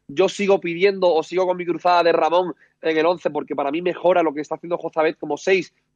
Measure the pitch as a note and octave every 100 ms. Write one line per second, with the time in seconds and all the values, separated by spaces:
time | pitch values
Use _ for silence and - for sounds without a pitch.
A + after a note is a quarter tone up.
0 | - C#3+ F#3+ - G3 G3 F3+ E3+ G3 G3
1 | F3+ D#3+ D#3 F3 F3+ F3+ F3 F3+ F3+ F3
2 | E3+ E3 D#3+ F3 F3+ - _ _ D#3+ D#3
3 | D#3+ F3 E3 D3 C3+ D3 C#3 D#3 F3+ E3
4 | F3 F3+ D#3+ C#3+ D3 D#3+ E3+ E3+ E3 E3
5 | D#3 - D#3 C#3+ - F#3+ D#3 _ _